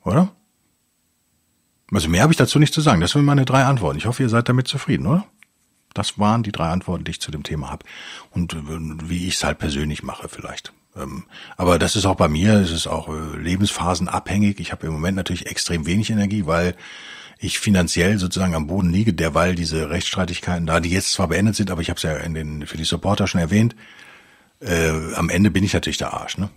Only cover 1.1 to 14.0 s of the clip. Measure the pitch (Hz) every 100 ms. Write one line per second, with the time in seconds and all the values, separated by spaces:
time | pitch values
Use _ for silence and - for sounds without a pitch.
1.1 | _ _ _ _ _ _ _ _ 101 80
2.1 | 87 139 165 135 139 147 - 151 101 -
3.1 | 147 143 143 131 131 131 135 82 69 110
4.1 | 120 127 113 117 123 127 135 - 120 131
5.1 | 160 - _ _ _ _ _ _ - 101
6.1 | - 104 113 107 - 82 90 - 85 80
7.1 | 82 - 76 71 78 69 69 - - -
8.1 | - - - 85 82 73 80 80 78 80
9.1 | 87 90 - 78 76 82 69 76 73 -
10.1 | - - - - - - _ _ - 69
11.1 | 71 - - - - 90 87 92 - 98
12.1 | 90 87 76 98 107 92 82 - 80 78
13.1 | 78 78 76 78 92 101 - 85 87